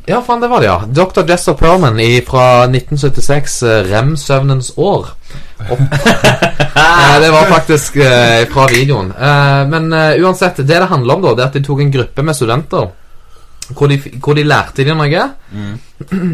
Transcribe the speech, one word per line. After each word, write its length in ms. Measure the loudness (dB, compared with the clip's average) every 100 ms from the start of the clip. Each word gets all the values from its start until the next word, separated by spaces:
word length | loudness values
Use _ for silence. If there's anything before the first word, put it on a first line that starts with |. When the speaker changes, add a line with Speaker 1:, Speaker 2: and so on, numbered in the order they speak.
| -6
Speaker 1:
Ja, 120 | -4
faen, 200 | -2 -4
det 80 | 0
var 100 | 0
det, 60 | 0
ja. 140 | 0 -2
Doktor 320 | 0 0 0
Chester 300 | 0 0 0
Perlman 460 | 2 4 4 2 0
i, 180 | 0 0
fra 440 | 0 2 4 4 4
nitten 300 | 0 -2 -2
syttiseks, 640 | 2 4 4 4 0 -2
eh, 200 | 0 0 0
rem-søvnens 880 | 0 0 -2 -2 -2 0 -2 -4 -4
år. 380 | -2 -2 -4 -12 -14 -12 -12 -12 -8
Og, 100 | -2
<laughs> 120 | 0 0 0 2 2 0 -2 -2 -2 2
eh, 440 | 2 4 4 4
det 120 | 4
var 140 | 4 4
faktisk, 500 | 2 2 0 0 0
eh, 480 | 2 4 4 2 0
fra 140 | 2 2
videoen. 460 | 2 0 -2 -4 -4
Eh, 500 | 0 2 2 2 0
men, 240 | -2 -2
eh, 240 | 0 2 2
uansett, 380 | 2 0 -2 -2
det 100 | 0
det 200 | 2 2
handler 240 | 0 0 0
om 60 |
da, 120 | 0 0
det 80 |
er 40 | -2
at 60 |
de 80 | -2
tok 160 | -4 -2
en 120 | 0
gruppe 320 | 0 -4 -4
med 120 | -4 -2
studenter, 540 | -2 -2 -2 -4 -4 -8 -20 -20 -20 -20 -20 -20 -16
hvor 140 | -4 0
de 80 | 0
f-, 220 | -4 -8
hvor 160 | -2 0
de 80 |
lærte 400 | 2 0 -2 -4
de 100 | -2
noe, 380 | -2 -2 -2 -4 -8 -16
Speaker 2:
Mm. 260 | -12 -12 -12 -16 -20 -8 -6 -4